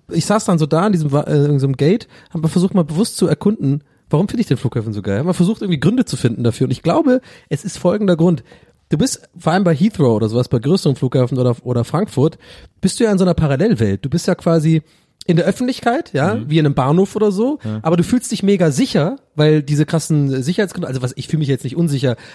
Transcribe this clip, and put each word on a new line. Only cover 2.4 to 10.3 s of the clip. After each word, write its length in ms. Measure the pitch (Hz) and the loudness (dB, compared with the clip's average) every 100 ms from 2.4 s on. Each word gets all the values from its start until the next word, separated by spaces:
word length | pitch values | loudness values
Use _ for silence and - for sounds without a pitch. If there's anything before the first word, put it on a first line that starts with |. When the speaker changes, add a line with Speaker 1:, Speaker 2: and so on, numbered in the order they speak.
Speaker 1:
mal 40 | 156 | -2
versucht, 280 | 180 185 196 | 0 2 0
mal 80 | |
bewusst 340 | 156 156 233 - | 0 -2 -4 0
zu 80 | - | 0
erkunden, 560 | 156 202 220 135 147 - _ _ | 0 0 -2 -2 -2 -6 _ _
warum 160 | 147 202 | -2 0
finde 140 | 240 | -2
ich 60 | 214 | -2
den 100 | 127 | -2
Flughäfen 360 | 117 123 110 | -2 -4 -4
so 80 | 104 | -6
geil? 160 | 98 98 | -2 -2
Hab 80 | 165 | -2
mal 80 | |
versucht, 300 | 175 180 220 | 0 0 0
irgendwie 160 | 202 156 | -4 0
Gründe 260 | 160 254 - | 0 0 -2
zu 100 | 131 | -2
finden 280 | 120 113 | -2 0
dafür. 220 | 117 - 127 | -2 0 -2
Und 60 | |
ich 120 | 123 | -2
glaube, 380 | 165 302 311 254 - - _ | 0 2 2 0 -2 -18 _
es 160 | - - | -8 -6
ist 140 | - | -2
folgender 360 | 175 208 202 165 | -2 0 0 2
Grund. 280 | 170 151 - - _ _ _ | 2 0 -4 -20 _ _ _
Du 100 | 151 | -2
bist 280 | 254 - - - | -2 -4 -14 -6
vor 160 | - | -2
allem 100 | 180 | 0
bei 100 | 180 143 | 2 2
Heathrow 400 | 202 - 131 107 | 2 2 2 2
oder 140 | |
sowas, 180 | 110 | 0